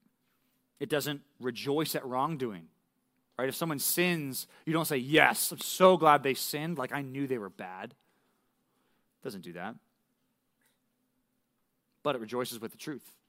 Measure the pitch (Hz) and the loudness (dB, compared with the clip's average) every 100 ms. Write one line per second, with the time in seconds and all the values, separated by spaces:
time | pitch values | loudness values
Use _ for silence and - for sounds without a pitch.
0 | _ _ _ _ _ _ _ - 135 147 | _ _ _ _ _ _ _ -12 -4 -2
1 | 139 143 - - 123 113 117 143 151 156 | -2 -8 -12 -10 -8 -6 -4 -2 -2 -4
2 | 131 127 143 160 123 95 82 _ _ _ | -4 -2 -2 -2 -6 -8 -16 _ _ _
3 | _ _ _ - 131 127 165 143 - - | _ _ _ -6 -4 -2 -4 -2 -2 2
4 | 180 170 139 123 - - - 160 156 143 | 2 0 -4 -8 -12 -14 -4 -2 0 -2
5 | 127 151 139 113 - 165 - - 185 180 | 4 6 6 6 -2 -4 -6 6 8 8
6 | 156 147 135 123 - 147 156 160 127 131 | 8 6 6 -2 -2 -6 -6 -6 -4 -6
7 | 139 131 139 127 101 - 95 92 113 - | -6 -6 -4 -4 -6 -12 -14 -12 -14 -16
8 | _ _ _ _ _ _ _ _ _ _ | _ _ _ _ _ _ _ _ _ _
9 | _ _ 139 98 87 87 92 120 _ _ | _ _ -14 -12 -14 -12 -12 -14 _ _
10 | _ _ _ _ _ _ _ _ _ _ | _ _ _ _ _ _ _ _ _ _
11 | _ _ _ _ _ _ _ _ _ _ | _ _ _ _ _ _ _ _ _ _
12 | 147 127 110 123 123 117 107 - - 131 | -4 -4 -4 -6 -6 -8 -12 -12 -12 -12
13 | - - | -14 -20